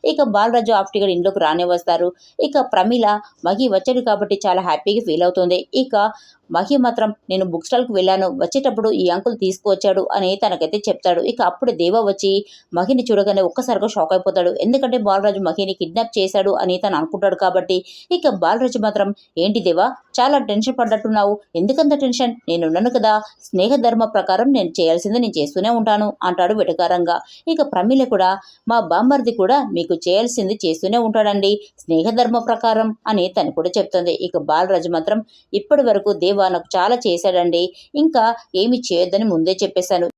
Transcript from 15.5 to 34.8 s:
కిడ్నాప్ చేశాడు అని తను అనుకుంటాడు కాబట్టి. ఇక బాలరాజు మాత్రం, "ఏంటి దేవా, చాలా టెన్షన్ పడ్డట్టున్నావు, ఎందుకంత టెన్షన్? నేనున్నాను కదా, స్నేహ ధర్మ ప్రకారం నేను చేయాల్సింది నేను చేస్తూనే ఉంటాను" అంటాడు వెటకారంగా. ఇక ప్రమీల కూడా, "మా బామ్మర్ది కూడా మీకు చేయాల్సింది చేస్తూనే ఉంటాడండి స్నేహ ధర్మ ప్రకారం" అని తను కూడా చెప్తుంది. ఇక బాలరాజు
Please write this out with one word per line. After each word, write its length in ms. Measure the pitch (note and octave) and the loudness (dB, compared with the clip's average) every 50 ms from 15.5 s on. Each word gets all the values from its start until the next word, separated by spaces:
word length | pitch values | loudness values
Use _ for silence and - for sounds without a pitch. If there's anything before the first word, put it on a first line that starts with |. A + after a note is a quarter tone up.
| F3 G#3 G3 F#3+ F#3+ | -2 -2 -4 -6 -4
కిడ్నాప్ 460 | _ F3+ D#3+ E3+ G#3+ A3+ A3+ - A3 | _ -6 -6 -4 -4 -4 -2 -2 -2
చేశాడు 320 | F#3+ F#3+ - G3+ F#3+ G3 | -2 0 0 0 0 0
అని 260 | G3 - - F#3 F3+ F3+ | 0 0 0 -2 -2 -2
తను 180 | - G3+ F3 | -2 -2 -2
అనుకుంటాడు 400 | - D#3 - - F#3+ G3 G3 F#3 | -2 -4 -4 -4 -2 0 0 0
కాబట్టి. 480 | F#3+ G3 F#3 F#3 F#3 F3+ F#3 F#3+ F#3 - - - - - _ | 2 0 0 0 0 0 0 -4 -4 -4 -8 -20 -20 -6 _
ఇక 180 | F4+ F4 E4+ D4 | -4 0 0 0
బాలరాజు 500 | A3 F#3+ F3 D#3+ G3+ A#3 C4 B3 B3 B3 | 0 2 0 0 2 2 0 -2 -2 -2
మాత్రం, 340 | G#3 G#3+ G#3 G3+ G3+ G3 G#3 _ _ _ _ E3 | -2 -2 0 0 -2 -2 -2 _ _ _ _ -2
"ఏంటి 220 | E3+ G3+ G#3 G3+ | 0 0 0 0
దేవా, 360 | F3+ F3+ E3+ E3+ G3 B3 B3+ - _ _ _ - | 0 2 2 2 2 0 0 -6 _ _ _ 0
చాలా 180 | B3 C#4 D4 C#4 | 2 2 2 2
టెన్షన్ 380 | A#3+ G#3 G#3 G#3 A3 B3+ B3+ B3+ | 0 0 -2 -2 -2 -2 -2 -2
పడ్డట్టున్నావు, 600 | A#3+ G#3+ A3 G#3+ A3 A3+ A3 G#3 G3+ G3+ G#3 G#3 _ _ _ | 0 0 0 -2 -2 -2 0 0 2 0 0 -4 _ _ _
ఎందుకంత 380 | E3+ F3 G#3 C4+ C#4+ D#4 D4 D4 | -4 -2 0 0 2 2 2 2
టెన్షన్? 420 | C#4+ C4+ C4 A#3+ - C4 A#3+ A#3 - _ - | 2 0 -2 -2 0 -2 -2 -2 -6 _ -4
నేనున్నాను 420 | E3 E3+ E3+ D#3+ D#3+ F3 G#3+ B3 | -2 0 0 0 0 0 0 0
కదా, 320 | A#3+ B3 G#3 A3 G#3+ G#3+ G#3+ - - _ | 0 2 2 2 2 2 -2 -6 -20 _
స్నేహ 340 | - - - F#3 F#3 A3+ C4+ | -16 -6 -2 0 2 2 2
ధర్మ 300 | C#4+ A3+ A#3 A#3 A3 A3+ | 2 2 2 2 2 0
ప్రకారం 460 | G#3+ - G3+ F3+ - F#3 F#3+ A#3 C4+ | 0 0 -2 0 0 0 2 2 2
నేను 180 | C#4 B3 F#3 E3 | 2 2 0 -2
చేయాల్సింది 500 | - - E3+ D#3+ D#3+ E3+ E3+ G3+ G#3 B3 | -2 0 2 2 2 0 0 -2 0 0
నేను 200 | B3 G#3+ - D#3+ | 0 0 0 -2
చేస్తూనే 300 | D3 C#3+ - F#3+ F#3 A3 | -4 -2 -2 -2 0 0
ఉంటాను" 440 | A#3 A#3 A3 A3 G#3 G#3 G#3 G#3 - _ - | 0 0 2 2 2 2 0 -2 -4 _ -4
అంటాడు 300 | F#3 F3+ F#3 F3+ F3+ G#3+ | -2 0 0 2 2 2
వెటకారంగా. 680 | G#3+ F#3+ - - - F3+ E3+ F3+ F3+ F3 E3+ E3+ - - _ - - _ - | 0 0 0 0 -2 0 0 2 0 0 0 -2 -4 -4 _ -20 -10 _ -4
ఇక 140 | E4 D#4+ | 0 0
ప్రమీల 420 | C#4+ C#4+ - F#3 F3+ A3 C4 C4+ C4 | 0 0 0 0 0 2 2 2 2
కూడా, 360 | B3 A#3 F#3+ F#3 F#3 F#3+ F#3+ - - _ _ _ - | 2 2 2 2 2 0 -2 -8 -20 _ _ _ 0
"మా 120 | A3+ A#3 | 0 0
బామ్మర్ది 520 | G#3+ E3 E3+ F3 A3 B3+ C#4+ C#4 A#3 A#3+ | 2 2 0 2 4 4 2 2 2 -2
కూడా 380 | - - F#3+ F#3+ B3+ D4 C4+ A3 | 0 0 2 2 2 2 0 -2
మీకు 240 | E3+ E3 E3+ E3+ F3+ | -4 -6 -2 -2 -4
చేయాల్సింది 640 | E3 - F3+ F3+ G3+ A#3 A#3+ A#3+ - G3+ F#3 G#3+ G#3+ - | -4 0 0 0 2 0 0 -2 -2 -2 -2 -4 -2 -2
చేస్తూనే 320 | E3+ D#3+ E3 - F#3+ G#3 A#3+ | -4 -2 -2 -2 -2 0 0
ఉంటాడండి 640 | A#3 A3 G#3+ A3 G#3+ G#3 G3+ G3+ G3 G3 G#3 G#3 - _ _ _ | 0 0 0 2 2 2 0 0 2 0 0 0 -4 _ _ _
స్నేహ 300 | - - E3 D#3+ E3 G#3+ | -4 0 0 0 2 0
ధర్మ 300 | A3 A#3 B3 A3 A#3 A#3+ | 2 2 0 2 2 -2
ప్రకారం" 560 | A#3 A#3+ A#3 A3 - A3+ A3 A3 A3 A3 G#3+ _ _ - | 0 0 -2 0 0 0 2 2 0 -2 -4 _ _ -2
అని 260 | G#3+ G3+ F3+ F#3 A3 G#3+ | 0 0 0 0 0 -2
తను 100 | E3 C#3 | -2 -2
కూడా 180 | - - D#3+ F3+ F3 A3 | -2 -4 -4 -2 0 -2
చెప్తుంది. 360 | F#3+ - - F3+ F3 F3 D#3+ | -2 0 0 0 0 0 -2
ఇక 240 | - F#3 F3 - F3 | -2 -4 -4 -4 -4
బాలరాజు 520 | D3 D3 D3+ D#3+ F3+ F#3 G3 F3 | -2 0 0 0 2 2 0 0